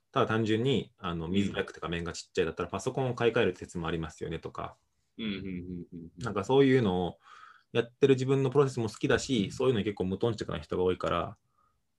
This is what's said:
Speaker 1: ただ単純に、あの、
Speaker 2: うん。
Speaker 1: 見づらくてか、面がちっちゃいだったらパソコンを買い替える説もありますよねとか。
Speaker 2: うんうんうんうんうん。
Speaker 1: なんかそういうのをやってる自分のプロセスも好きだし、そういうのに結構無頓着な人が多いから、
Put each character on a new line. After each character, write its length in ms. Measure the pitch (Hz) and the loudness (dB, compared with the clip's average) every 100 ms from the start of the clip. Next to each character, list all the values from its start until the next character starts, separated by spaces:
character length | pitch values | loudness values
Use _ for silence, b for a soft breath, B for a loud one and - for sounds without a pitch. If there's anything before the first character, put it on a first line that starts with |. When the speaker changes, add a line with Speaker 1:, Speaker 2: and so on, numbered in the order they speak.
| _ | _
Speaker 1:
た 80 | 135 | 0
だ 60 | 107 | 2
単 180 | 113 | 2
純 180 | 110 110 | 0 0
に、 300 | 127 113 - _ | 2 0 -2 _
あ 160 | 92 | -6
の、 120 | 85 80 | -4 -2
Speaker 2:
う 20 | |
ん。 40 | |
Speaker 1:
見 120 | 95 | 0
づ 100 | 95 | 0
ら 100 | 98 | -2
く 80 | 95 | -6
て 80 | - | -6
か、 80 | 80 | -6
面 160 | 85 | -4
が 80 | 85 | -6
ち 140 | 80 - | -8 -8
っ 40 | |
ち 60 | - | -2
ゃ 20 | |
い 20 | |
だ 80 | 82 | -2
っ 20 | |
た 100 | - | -2
ら 40 | 90 | -4
パ 120 | 98 | -4
ソ 120 | - | -4
コ 100 | - | -2
ン 80 | 131 | -2
を 40 | |
買 160 | 120 120 | 2 2
い 20 | |
替 100 | 120 | 4
え 20 | 98 | 2
る 100 | 90 | 0
説 220 | - 90 | -8 -8
も 80 | 82 | -4
あ 40 | |
り 80 | 82 | -4
ま 120 | 82 | -6
す 140 | - | -8
よ 60 | - | -8
ね 80 | 80 | -8
と 120 | - | -10
か。 260 | - - - _ _ _ - | -10 -10 -12 _ _ _ -10
Speaker 2:
う 40 | |
ん 20 | |
う 40 | 110 | -6
ん 20 | |
う 40 | |
ん 20 | 95 | -6
う 40 | |
ん 40 | 95 90 90 90 85 | -8 -10 -8 -10 -12
う 280 | 87 82 - | -14 -16 -10
ん。 40 | |
Speaker 1:
な 80 | 117 | -4
ん 20 | |
か 100 | 101 | -2
そ 160 | 101 135 | 2 6
う 40 | |
い 120 | 139 131 | 6 6
う 40 | |
の 240 | 107 90 87 | 4 2 -2
を 120 | - B B B B B | -6 B B B B B
や 100 | 120 | -2
っ 80 | 113 | -2
て 160 | - 135 | 4 6
る 80 | |
自 120 | 131 131 | 6 4
分 160 | 139 | 2
の 80 | 135 | 2
プ 80 | 135 | 4
ロ 80 | 139 | 2
セ 80 | |
ス 60 | 131 | 2
も 80 | 110 | -4
好 80 | - | -2
き 120 | 135 | 2
だ 100 | 117 | 2
し、 320 | - 123 92 | 2 0 0
そ 160 | - 127 | 0 2
う 20 | |
い 20 | |
う 40 | |
の 60 | 117 | 2
に 40 | |
結 100 | 104 | 0
構 100 | 101 | -2
無 140 | 92 95 | -2 0
頓 180 | 120 107 | 0 -2
着 140 | - | -4
な 80 | 82 | -6
人 180 | 78 90 | -4 0
が 60 | |
多 100 | 90 | 0
い 60 | 90 | 0
か 120 | 85 | 0
ら、 260 | 85 85 - _ _ _ _ _ | 0 -2 -8 _ _ _ _ _